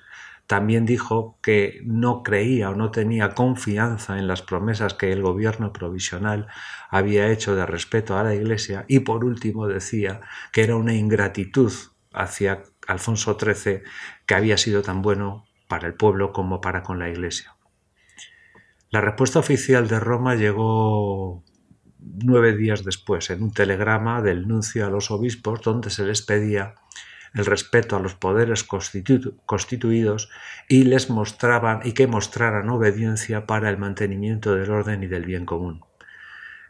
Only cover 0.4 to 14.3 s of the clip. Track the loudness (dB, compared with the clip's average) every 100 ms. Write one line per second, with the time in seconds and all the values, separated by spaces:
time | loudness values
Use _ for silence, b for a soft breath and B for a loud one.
0.4 | -2 0 2 2 4 0 0 -2 -2 -4
1.4 | 2 2 2 -2 -4 0 0 0 0 0
2.4 | 2 2 0 0 -2 0 0 2 0 2
3.4 | 2 2 -2 0 0 -2 -4 -4 -2 -4
4.4 | -4 -4 -2 0 -2 -2 -2 0 0 0
5.4 | 0 0 -4 -6 -8 -6 -6 -4 -2 -2
6.4 | -6 B B B B 0 2 4 4 2
7.4 | 0 0 0 -4 -2 -2 0 0 0 0
8.4 | 0 -2 -4 -6 2 2 2 0 -2 -2
9.4 | -4 -4 -2 -4 -4 -4 -4 -4 B B
10.4 | B 2 2 2 2 2 2 2 2 -2
11.4 | -2 2 2 2 -12 _ _ -6 -4 -2
12.4 | -2 -2 -6 _ -6 -4 -2 -2 -2 -2
13.4 | 0 0 0 -4 B B B B 0